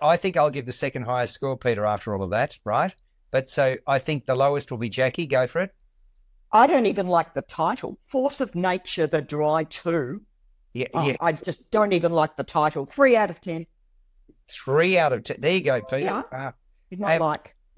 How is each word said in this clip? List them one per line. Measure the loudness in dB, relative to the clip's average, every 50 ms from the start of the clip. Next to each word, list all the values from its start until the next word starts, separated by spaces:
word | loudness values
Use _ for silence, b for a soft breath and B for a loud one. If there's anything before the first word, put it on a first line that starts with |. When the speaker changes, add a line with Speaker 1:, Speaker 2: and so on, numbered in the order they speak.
Speaker 1:
I | 2 2 2 2
think | 0 -2 0
I'll | 2 2 2
give | 0 -4 -8
the | -8
second | -6 -6 -6 -4 -4 -6 -4
highest | -2 -2 -2 -2 -4 -6
score, | -6 -6 -6 -4
Peter, | -2 -2 -2 0 0 0
after | 0 0 -2 -4 -4 -4
all | -4
of | -2 -2
that, | -2 -2 -2 -2 -6 -8 -6
right? | -2 0 0 0 -2 -4 _ _ _ _ _ _ _
But | -2 -2 -2 -2
so | 0 0 0 0 0 -2 -2
I | -2 -2 0
think | 0 -2 -4 -2 -2
the | -2 0
lowest | 2 2 2 2 0 -4 -6
will | -6 -6
be | -6 -4
Jackie. | -2 0 0 0 0 -4 -4
Go | 0 0 0 0
for | 0 -2 -4
it. | -4 -4 _ _ _ _ _ _ _ _ _ _ _ _ _ _ _ 2
Speaker 2:
I | 6 6 6
don't | 6 6 4 2
even | 2 0 -2 0
like | 2 2 2 0 0 -4
the | -10
title, | -10 -6 -4 -2 0 0 -2 -2 -6 -10 -12 -14
Force | _ -6 -2 0 0 0 0 -2
of | -4 -4 -4
Nature, | -2 0 0 -2 -2 -4 -6 -2 -2 0
The | 0 0 -2
Dry | -2 -4 -2 0 0 2 2 0 -2
Two. | -4 -8 -6 -4 -2 -2 -2 -2 -4 -6 -10 -14 _ _ _ _ _ _ _ _ _
Speaker 1:
Yeah, | -8 -8 -6 -4
Speaker 2:
Oh, | -2 -2 0
Speaker 1:
yeah. | 0 -2 0
Speaker 2:
I | 0 -2
just | -2 -2 -6 -10 -10 -10 _ _
don't | 0 2 2 2
even | 2 2 2 2
like | 2 2 0 0 -2
the | -6
title. | -8 -4 0 0 0 0 0 -4 -8
Three | -4 2 4 4 6 6
out | 4 2 0
of | -4 -8
ten. | -10 -8 -8 -8 -10 -12 _ _ _ _ _ _ _ _ _ _ _ -20 _ _ _ -20
Speaker 1:
Three | -20 -10 -4 0 2 4 4 4 4 4
out | 4 4
of | 2 -2 -4
ten. | -6 -6 -2
There | 0 2 2
you | 2
go, | 2 2 0 0
Peter. | 0 -2 -2 -2
Speaker 2:
Yeah. | -2 -2 -2 -4 -6 -8
Speaker 1:
Uh, | -10 -10 -10 -10 -12 _ _ _ _ _ _ -14
Speaker 2:
Did | -10 -4
not | 0 0
Speaker 1:
and | 2 2
Speaker 2:
like. | 2 0 0 -2 -8 -14 _ _ _ _ _